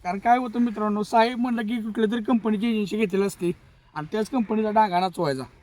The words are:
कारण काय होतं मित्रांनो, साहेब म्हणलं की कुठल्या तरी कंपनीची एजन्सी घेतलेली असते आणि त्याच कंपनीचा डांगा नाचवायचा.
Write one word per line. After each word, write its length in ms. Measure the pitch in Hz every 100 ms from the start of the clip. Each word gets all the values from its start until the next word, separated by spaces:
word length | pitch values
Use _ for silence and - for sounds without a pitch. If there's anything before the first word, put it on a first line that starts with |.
कारण 140 | 180 196
काय 200 | 233 247
होतं 200 | 254 226
मित्रांनो, 440 | 240 214 214 208
साहेब 360 | 208 233 226 247
म्हणलं 240 | 247 233
की 200 | 214 240
कुठल्या 300 | 220 214 214
तरी 100 | 240
कंपनीची 480 | 214 240 226 214 233
एजन्सी 260 | 214 202 214
घेतलेली 280 | 214 190
असते 280 | 196 - 175 175 _ _ _
आणि 120 | 160 151
त्याच 180 | 214 214
कंपनीचा 400 | 269 208 220 214
डांगा 300 | 214 214 175
नाचवायचा. 440 | 185 170 160 131 127 -